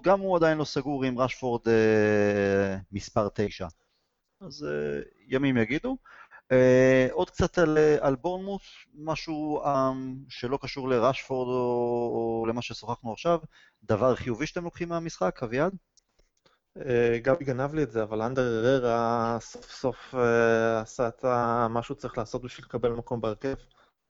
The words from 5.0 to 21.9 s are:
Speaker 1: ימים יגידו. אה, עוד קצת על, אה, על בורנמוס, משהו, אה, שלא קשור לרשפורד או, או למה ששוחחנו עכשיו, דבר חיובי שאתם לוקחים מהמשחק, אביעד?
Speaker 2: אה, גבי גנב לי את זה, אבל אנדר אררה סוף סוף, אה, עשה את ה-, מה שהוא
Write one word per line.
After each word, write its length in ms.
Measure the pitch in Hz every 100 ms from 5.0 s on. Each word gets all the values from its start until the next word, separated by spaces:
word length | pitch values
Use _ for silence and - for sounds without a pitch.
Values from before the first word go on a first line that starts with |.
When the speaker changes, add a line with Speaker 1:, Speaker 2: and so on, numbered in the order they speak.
| - _ -
Speaker 1:
ימים 300 | 131 139 127
יגידו. 400 | 110 147 254 269 - - - - -
אה, 560 | 127 127 127 131 131 127
עוד 180 | - 180
קצת 280 | - 180 180
על, 200 | 160 156
אה, 200 | 151 147
על 140 | 143 131
בורנמוס, 480 | 170 185 190 196 - - - 147
משהו, 680 | 156 156 - 151 151 147
אה, 280 | 143 135 131 131 131 131 139
שלא 300 | - 123 139
קשור 280 | 131 139 131
לרשפורד 580 | 123 120 131 - 131 123
או, 960 | 127 123 120 120 120 120 117 113 113
או 40 | 113
למה 120 | 120
ששוחחנו 500 | - 113 107 117 117
עכשיו, 280 | 104 170 165 160 _ _ _
דבר 320 | - 104 127 110
חיובי 320 | 127 113 151
שאתם 160 | 180
לוקחים 260 | 170 - 170
מהמשחק, 500 | 170 165 - 185 -
אביעד? 320 | 117 127 175 190 _ _ _ _ _ _ _ _ _ -
Speaker 2:
אה, 400 | 139 120 117 117
גבי 240 | 127 131 139
גנב 280 | 123 139
לי 100 | 156
את 80 | 143
זה, 120 | 113
אבל 180 | 107 110
אנדר 440 | 113 131 123 113 120
אררה 720 | 135 123 117 117 117 113 117
סוף 300 | - - -
סוף, 440 | - 131 - - 127
אה, 640 | 120 117 117 113 113 113
עשה 260 | 113 - 117
את 180 | - 127
ה-, 420 | 120 117 120 113
מה 140 | 120
שהוא 140 | 117